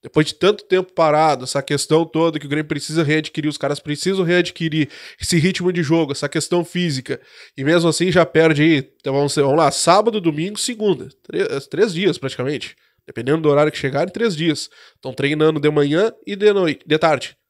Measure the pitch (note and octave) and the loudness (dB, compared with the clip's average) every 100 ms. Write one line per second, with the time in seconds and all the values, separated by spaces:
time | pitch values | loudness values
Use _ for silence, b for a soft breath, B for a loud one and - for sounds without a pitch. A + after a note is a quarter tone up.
0 | - D#3 D3+ - F3+ G#3 - F#3 F3+ - | -2 -2 -2 0 0 0 -2 -2 -2 0
1 | D#3+ D3+ D#3 C3+ B2 C#3 C3+ C#3+ - D#3 | 2 4 2 0 -2 -6 -2 -4 2 0
2 | E3 D#3 E3 D#3 D3 D3 D3+ D3 - D#3 | 2 0 0 -2 -6 -6 -4 -8 -4 -2
3 | D3 D#3 D3+ - D3+ C#3+ C#3 C#3+ D3+ D3 | 0 0 -2 -6 -6 -4 -4 -4 -6 -4
4 | F3+ F#3+ E3+ F3+ F3 - E3 D#3 C#3+ B | -2 0 2 2 0 -4 -4 -2 -2 B
5 | B B - F3 E3 F3+ F3+ F3 D3 E3 | B B 0 2 2 0 -2 -2 0 0
6 | D3+ C3+ C#3+ E3 - F3 E3 F3+ F3 C#3+ | 0 -4 -4 -4 -2 -2 -2 -2 -2 -4
7 | - C3 B B B - C3+ E3+ E3 D#3 | -6 -10 B B B -4 2 2 2 0
8 | F3+ F3 E3 D#3+ D#3+ D3 D#3 D3+ C3+ _ | 2 2 2 4 4 4 4 2 -2 _
9 | C#3+ C3+ C#3+ D3+ C#3 D3+ D3+ C#3 - F#3+ | -4 -2 0 0 2 4 2 2 4 4
10 | A3 G#3+ E3+ D3 F3+ G#3 - A3+ G#3 C#3+ | 4 0 -2 -2 -6 -6 -8 -2 -2 -2
11 | - _ - - F#3+ C3+ - D3 A3 E3 | -4 _ -10 -4 -4 -4 -6 0 0 2
12 | F#3+ - C3+ - B2+ D3 - - _ _ | -2 -2 -8 -6 -6 -6 -10 -18 _ _
13 | - - A#2+ D#3+ D3+ C#3+ D#3 - C#3 C3+ | -14 -8 -2 0 2 4 2 0 -4 -4
14 | F3+ - A#3 D#3 E3 C#3+ - b b b | -4 -2 -4 0 -2 -2 -8 b b b
15 | C3 B2+ C#3 D3+ D#3 D#3 D3 D3+ C#3+ D#3 | -14 -4 -4 2 2 2 0 2 2 2
16 | A3 - - G3+ G#3 G3+ F3 C#3 - D#3 | 0 -2 -12 0 2 4 0 -2 -2 0
17 | E3 C#3 - _ | 2 0 -4 _